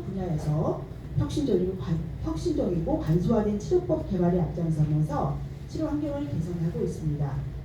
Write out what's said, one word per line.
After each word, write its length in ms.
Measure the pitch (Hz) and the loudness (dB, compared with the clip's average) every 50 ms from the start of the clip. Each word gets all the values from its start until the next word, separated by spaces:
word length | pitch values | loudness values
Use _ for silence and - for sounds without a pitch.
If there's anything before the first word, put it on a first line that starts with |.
| - | -2
분야에서 800 | 202 190 190 185 170 156 147 - 151 151 156 170 - - - - - - - - - - - | -4 -4 -4 -2 -2 -2 0 0 0 2 2 2 0 0 -2 -6 -10 -10 -12 -10 -2 0 0
혁신적이고 580 | 294 277 - 311 285 240 202 175 185 185 190 | 0 2 2 0 2 4 4 2 2 0 -2
관-, 240 | 185 - 180 165 - - - - - - | -2 -2 -2 -2 -2 -2 -4 -6 -4 -4
혁신적이고 760 | 320 330 - - 349 294 - - 196 175 160 165 254 311 - | -4 -2 -2 0 0 0 0 0 0 0 0 0 0 0 0
간소화된 600 | - 156 165 185 - 233 233 214 208 208 208 202 | 2 2 2 4 4 4 4 4 4 2 0 -2
치료법 500 | - - 359 359 - - 165 156 - - | 0 2 2 2 4 2 0 0 0 0
개발에 300 | 196 175 175 175 180 180 | 0 2 4 4 4 4
앞장서면서 960 | 160 143 - - 165 160 156 151 151 147 151 151 151 - - - - 143 143 - - - - - - - | 2 0 0 0 0 0 2 2 2 4 4 2 2 2 0 0 0 -2 -2 -4 -6 -8 -8 -10 -10 -8
치료 180 | - 320 311 | -4 -4 -2
환경을 420 | 285 285 302 302 285 285 285 294 277 | -2 0 -2 -2 -2 -2 -4 -4 -2
개선하고 540 | - 175 160 175 175 170 165 - - 160 - | -2 -2 -2 -2 -2 -2 -2 -2 0 0 -2
있습니다. 760 | - - - 156 151 147 139 143 135 139 143 143 - - - - | -2 -2 -2 -2 -2 0 0 -2 -2 -2 -4 -4 -4 -6 -8 -8